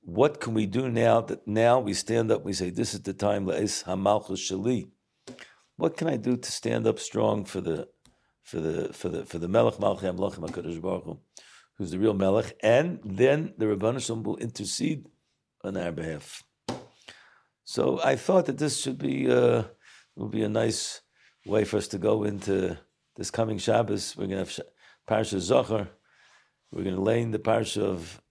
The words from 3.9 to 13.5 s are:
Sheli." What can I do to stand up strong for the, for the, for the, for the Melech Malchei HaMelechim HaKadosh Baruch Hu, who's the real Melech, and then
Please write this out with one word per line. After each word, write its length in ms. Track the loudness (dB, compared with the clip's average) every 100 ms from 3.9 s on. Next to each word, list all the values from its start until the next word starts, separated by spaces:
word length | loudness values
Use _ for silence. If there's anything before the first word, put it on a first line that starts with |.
| 0 2 2 0
Sheli." 580 | -8 -4 -2 -2 -2 -4 _ _ _ -20 -20 -20 _ _ -2
What 200 | -2 0
can 120 | -2
I 100 | -2
do 180 | 0 -2
to 160 | -2
stand 340 | -4 -2 2 2
up 120 | 0
strong 480 | -2 0 2 2 -2
for 160 | -6
the, 260 | -4 -4 -6 _ _ _ _ _
for 180 | -10 -6
the, 320 | -4 -2 -4
for 160 | -6 -6
the, 160 | -6
for 140 | -8 -6
the 100 | 0
Melech 280 | 4 4 2
Malchei 380 | -2 0 -4
HaMelechim 360 | -2 -4 -4 -8
HaKadosh 300 | -8 -8 -6
Baruch 220 | -4 -6
Hu, 140 | -6 -14 _ -20 -20 -20 _ -10
who's 120 | -6
the 80 | 0
real 140 | 2
Melech, 420 | 4 4 2 0 0
and 380 | 4 4 4 -4
then 520 | -6 2 4 4 0